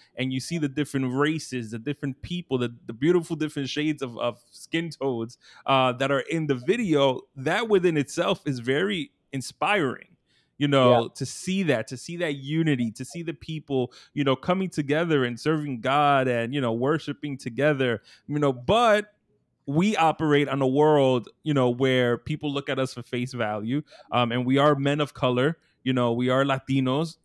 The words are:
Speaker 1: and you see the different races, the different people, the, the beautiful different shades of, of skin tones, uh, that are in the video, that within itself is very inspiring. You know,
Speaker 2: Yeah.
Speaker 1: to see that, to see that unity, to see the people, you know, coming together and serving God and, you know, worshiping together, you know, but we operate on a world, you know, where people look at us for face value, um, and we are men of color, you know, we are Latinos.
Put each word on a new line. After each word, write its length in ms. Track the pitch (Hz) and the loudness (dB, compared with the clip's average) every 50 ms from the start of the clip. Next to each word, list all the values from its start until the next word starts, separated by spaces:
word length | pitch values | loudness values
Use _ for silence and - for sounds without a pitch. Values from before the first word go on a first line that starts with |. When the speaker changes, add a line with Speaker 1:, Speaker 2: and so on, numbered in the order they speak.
| _ _ _ | _ _ _
Speaker 1:
and 160 | - 127 131 | -6 -4 -4
you 80 | 131 131 | -4 -6
see 160 | - - 170 170 | -6 -6 -4 -4
the 100 | 147 139 | -4 -2
different 440 | 131 147 143 - - 135 135 127 | -2 -4 -4 -4 -4 -4 -2 -2
races, 600 | 123 135 143 151 160 156 - - 127 127 117 107 | 0 0 0 0 0 -4 -6 -8 -8 -8 -8 -8
the 60 | 113 113 | -10 -8
different 440 | 113 147 143 - - 139 131 - | -8 -8 -8 -6 -6 -8 -8 -8
people, 340 | - - 175 175 170 - 131 | -10 -8 -8 -8 -4 -2 -2
the, 180 | 127 123 120 120 117 - | -2 -2 -4 -6 -10 -14
the 80 | - 113 | -14 -6
beautiful 420 | 113 135 165 180 180 165 - 170 | 0 2 2 2 2 0 -2 -4
different 320 | 147 156 147 - 147 139 - | -6 -6 -6 -6 -6 -6 -6
shades 320 | - 151 151 156 151 147 | -4 -4 -2 -2 -4 -4
of, 160 | 139 123 117 | -6 -10 -6
of 240 | 107 113 120 113 - _ _ | -4 -4 -4 -6 -8 _ _
skin 380 | - - - - - 165 170 165 | -20 -20 -12 -8 -6 -6 -4 -6
tones, 480 | 147 - 139 139 123 117 113 120 - - _ - - - - | -6 -4 -4 -4 -2 -4 -6 -8 -10 -16 _ -20 -20 -8 -2
uh, 260 | - 135 135 131 127 120 | 2 2 4 4 2 0
that 160 | 113 135 135 | 0 0 0
are 100 | 143 135 | 0 -2
in 260 | 123 - 160 165 156 | -2 -2 -4 -2 -2
the 80 | 143 135 | -2 -2
video, 680 | 123 123 151 214 240 233 180 151 143 139 135 127 127 - _ _ | 0 0 -2 0 0 0 2 2 4 4 4 2 0 -6 _ _
that 320 | 139 127 147 170 214 240 226 | -8 -4 -2 -2 -2 0 2
within 280 | 208 190 170 180 160 | 2 4 4 2 2
itself 460 | 147 139 - - 165 170 196 190 - - | 0 -2 -2 -4 -2 -2 -2 -2 -2 -4
is 140 | 147 135 123 | -6 -6 -4
very 500 | 113 123 135 147 185 208 208 175 139 - _ _ _ _ | -2 -2 -2 0 0 -2 -2 -4 -6 -10 _ _ _ _
inspiring. 760 | - 135 120 - - - 143 175 214 202 151 127 - - - - _ _ _ _ _ _ _ _ _ - | -10 -10 -10 -10 -8 -4 -2 0 0 0 0 0 -2 -6 -12 -20 _ _ _ _ _ _ _ _ _ -2
You 100 | 143 143 | 0 2
know, 340 | 139 135 127 123 123 120 | 4 6 6 6 6 4
Speaker 2:
Yeah. 60 | 117 - - | 2 0 -6
Speaker 1:
to 100 | - 135 | -8 -8
see 380 | - - - - 185 185 196 190 | -8 -8 -10 -8 -4 -2 0 0
that, 240 | 156 131 113 110 - | 0 0 0 -2 -6
to 80 | 131 | -10
see 200 | 120 - - 170 170 | -14 -12 -12 -8 -6
that 180 | 175 160 143 | -4 -4 -4
unity, 560 | 139 135 139 156 160 165 156 143 123 120 113 | -6 -6 -2 0 0 2 2 2 2 0 -2
to 120 | 107 - 131 | -4 -8 -10
see 180 | - - 170 | -10 -10 -10
the 120 | 165 160 151 | -10 -10 -10
people, 580 | - - - 160 151 - - 139 131 123 - - - - _ - | -10 -10 -10 -10 -10 -6 -4 -2 -2 -2 -2 -6 -14 -20 _ -4
you 80 | 147 | 0
know, 140 | 143 139 131 | 2 2 0
coming 340 | - - - 180 190 190 175 | 2 0 0 0 0 -2 -4
together 540 | - - 147 135 147 156 175 170 156 139 127 | -4 -4 -2 0 0 0 2 2 2 2 2
and 140 | 120 120 113 | 0 -2 -2
serving 400 | - 151 160 156 147 147 131 117 | -2 0 0 0 -2 -4 -6 -4
God 480 | 104 131 139 147 147 143 143 135 131 131 | -2 0 2 4 4 4 4 4 4 2
and, 260 | 120 117 117 117 135 | 2 0 0 -2 -2
you 60 | 147 | -2
know, 120 | 131 117 | 0 0
worshiping 640 | 113 117 123 139 160 151 - - 143 - - 147 139 | 0 0 0 0 0 0 -2 -6 -8 -8 -8 -10 -10
together, 640 | 131 - 127 117 117 139 151 151 131 135 123 117 104 - - - _ _ - | -8 -10 -8 -2 0 2 2 2 2 0 0 -2 -2 -6 -12 -20 _ _ -6
you 100 | 147 151 | -2 0
know, 140 | 147 139 | 0 0
but 600 | 131 123 123 127 202 226 247 226 202 208 208 - _ _ _ _ _ _ _ _ _ _ _ | 0 0 0 2 4 4 4 4 4 2 0 -4 _ _ _ _ _ _ _ _ _ _ _
we 300 | - 139 156 185 214 208 | -2 0 2 2 2 2
operate 520 | 160 165 160 151 - 160 151 147 143 147 131 | 2 2 2 2 2 2 4 4 4 4 2
on 140 | 135 139 | 0 0
a 60 | 135 131 | 0 2
world, 600 | 131 143 151 156 151 147 135 131 127 123 104 - - _ | 4 4 4 6 6 6 6 4 2 2 -2 -6 -12 _
you 100 | - 151 | -4 0
know, 160 | 147 139 127 123 | 2 4 4 2
where 480 | 123 120 135 131 131 127 123 120 120 | 2 2 2 2 4 4 2 2 0
people 360 | - - - 156 147 - 147 | -2 -4 -6 -8 -6 -6 -6
look 160 | 139 143 135 - | -6 -6 -6 -4
at 100 | 139 135 | -4 -4
us 160 | 131 127 - | -4 -4 -6
for 80 | 123 | -10
face 300 | 117 _ - 123 123 123 | -12 _ -6 -6 -6 -4
value, 500 | - 120 117 107 107 107 104 113 131 147 - _ - - - - | -4 -4 -2 -2 -2 -4 -4 -2 -4 -4 -4 _ -14 -20 -8 -2
um, 180 | - 120 123 117 | 0 0 0 0
and 160 | 117 123 123 | 0 -2 0
we 120 | 123 131 139 | 2 2 4
are 180 | 143 151 147 | 4 4 4
men 240 | 139 135 143 143 151 | 2 2 0 0 0
of 140 | 147 131 - | -2 -4 -4
color, 440 | - - 127 123 123 131 151 165 - _ _ _ _ | -2 -2 0 2 2 0 0 -2 -4 _ _ _ _
you 100 | - 127 | -2 -2
know, 200 | 131 127 123 120 | 0 2 2 0
we 160 | 117 120 123 127 | 0 0 0 0
are 160 | 127 135 139 | 2 2 2
Latinos. 720 | 139 135 135 - - 135 135 131 127 131 147 165 160 - _ | 0 -2 -2 -2 -2 0 0 2 0 0 -2 -2 -4 -8 _